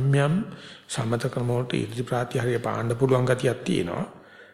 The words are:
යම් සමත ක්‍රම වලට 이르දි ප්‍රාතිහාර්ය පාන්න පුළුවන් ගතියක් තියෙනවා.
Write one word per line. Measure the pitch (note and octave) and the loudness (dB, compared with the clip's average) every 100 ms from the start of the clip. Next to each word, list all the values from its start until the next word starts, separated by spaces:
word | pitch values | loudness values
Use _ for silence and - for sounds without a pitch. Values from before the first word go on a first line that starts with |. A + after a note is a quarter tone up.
| C3+ C#3 | 2 4
යම් | C#3+ F3+ A3+ - - - - | 4 2 -2 -8 -16 -20 -8
සමත | - A2+ A#2 B2+ | -4 0 0 0
ක්‍රම | B2+ A#2+ | -2 0
වලට | A#2+ B2+ | 0 0
이르දි | B2 G#2+ A2+ | -2 -2 -6
ප්‍රාතිහාර්ය | B2 B2 B2 C3 B2 A#2+ | -4 -2 -2 -2 0 0
පාන්න | A#2+ G#2+ A#2 A#2 | -2 -2 -2 2
පුළුවන් | C3 B2+ B2+ | 4 4 4
ගතියක් | B2+ C3+ A2+ | 2 0 0
තියෙනවා. | - E3 F2 - - - - - - | 0 0 0 -4 -6 -10 -20 -20 -20